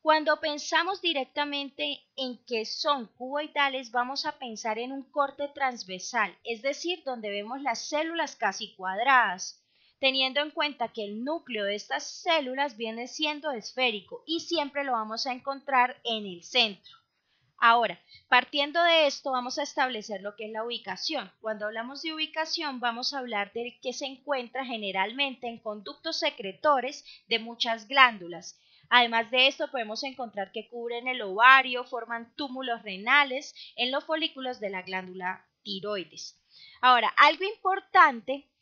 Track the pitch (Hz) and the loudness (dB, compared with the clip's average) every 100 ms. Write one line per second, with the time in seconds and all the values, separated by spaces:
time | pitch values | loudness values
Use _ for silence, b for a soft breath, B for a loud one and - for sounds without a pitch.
0 | 311 311 302 302 311 294 - 320 349 392 | 2 4 4 0 -2 -4 -2 0 0 -2
1 | 349 277 262 294 294 285 277 - 294 269 | -2 -2 -4 -4 -4 -4 -8 -6 -6 -8
2 | _ - 254 240 - 226 220 - 311 277 | _ -8 -8 -8 -6 -6 -4 -2 0 0
3 | 208 _ 254 294 302 285 277 262 233 240 | -4 _ -6 -6 -4 0 0 0 -4 -2
4 | 247 277 302 - 247 214 226 214 254 277 | -2 -4 -6 -8 -10 -6 -4 -4 -6 -8
5 | 262 294 277 277 285 294 269 240 185 185 | -4 -2 -2 -4 -10 -4 -4 -4 -10 -10
6 | - 240 190 - 226 226 269 285 339 359 | -4 -2 -2 -4 -8 -4 -4 -4 -4 -6
7 | 269 240 208 202 208 269 277 226 - 294 | -6 -6 -6 -6 -6 -6 -4 -4 -2 -2
8 | 330 330 285 - 208 190 208 - 185 190 | -2 -2 -4 -2 -2 -2 -10 -8 -6 0
9 | 262 262 208 180 - b b b b _ | 6 6 6 0 -10 b b b b _
10 | 269 262 262 269 302 320 294 - 226 226 | 0 2 0 0 -2 -2 -4 -2 -6 -6
11 | 208 214 262 330 247 214 202 208 - 285 | -8 -6 -4 -6 -4 -4 -2 -4 -4 -6
12 | - - 359 320 254 262 285 214 226 226 | -6 -6 0 2 0 -2 -4 -4 -6 -6
13 | 247 - 302 294 302 233 - 262 247 208 | -10 -4 -4 -2 -6 -6 -6 -2 0 -2
14 | - - - 330 - 330 277 285 277 233 | -10 -14 -6 -6 -2 -2 -2 -4 -2 -2
15 | 214 226 269 247 277 277 277 254 247 - | -2 -6 -6 -6 -6 -8 0 2 2 0
16 | 233 220 202 175 - 247 220 185 - - | -6 -4 -6 -12 0 2 2 -2 -18 -20
17 | _ _ _ _ _ _ 233 240 208 170 | _ _ _ _ _ _ 6 6 4 -2
18 | B B _ 247 254 285 285 339 339 330 | B B _ 4 4 -2 0 4 6 6
19 | 285 - 285 254 247 302 285 302 254 220 | 4 2 -2 -2 -2 -6 -4 0 -2 -2
20 | 220 196 202 208 220 220 233 233 208 185 | -8 -8 -8 -10 -8 -6 -6 -8 -8 -8
21 | - 294 190 _ 220 214 214 226 240 277 | -4 -4 -6 _ -6 -4 -6 -6 -10 -10
22 | 330 311 311 311 320 349 294 254 240 233 | -8 -6 -6 -4 -4 -4 -6 -2 -4 -2
23 | 254 277 247 208 196 233 240 - 254 240 | -6 -6 -4 -4 -4 -6 -10 -8 -10 -8
24 | 269 269 285 269 240 262 247 220 196 190 | -10 -10 -4 -4 -4 -8 -6 -6 -4 -2
25 | 208 262 277 240 240 233 214 208 202 285 | -2 -2 -4 -4 -10 -8 -10 -10 -12 -10
26 | 359 302 302 294 196 170 302 269 254 302 | -8 -2 -4 -4 -8 0 2 2 0 -8
27 | B B - 220 226 233 233 226 208 277 | B B -4 -2 -2 -4 -2 -2 2 6
28 | 247 208 170 170 - b b b b 240 | 6 6 -10 -12 -14 b b b b 4
29 | 240 226 220 254 262 269 294 262 214 220 | 6 2 2 4 4 2 -4 -4 -4 -6
30 | 277 262 226 202 196 220 214 240 233 240 | -8 -8 -8 -6 -8 -8 -12 -10 -6 -6
31 | 254 254 202 196 254 269 254 247 247 233 | -4 -4 -4 6 10 10 6 -4 -6 -10
32 | 226 233 233 - 277 254 254 233 208 190 | -6 -8 -8 -8 -8 -6 -6 -6 -8 -6
33 | 226 285 277 262 - B B - 247 285 | 4 4 4 -2 -8 B B -4 -2 -2
34 | 311 320 311 269 254 226 196 190 185 185 | -2 -2 -2 -4 -8 -6 -6 -6 -6 -8
35 | 185 185 180 190 _ _ 208 196 208 202 | -8 -8 -6 -6 _ _ -10 -8 -4 -6
36 | 160 - - - B B B B 254 247 | -6 -14 -18 -18 B B B B 6 8
37 | 220 - 294 320 392 453 370 392 - 370 | 6 6 6 6 -2 -2 0 0 4 8
38 | 311 233 254 277 - _ | 8 6 -6 -8 -8 _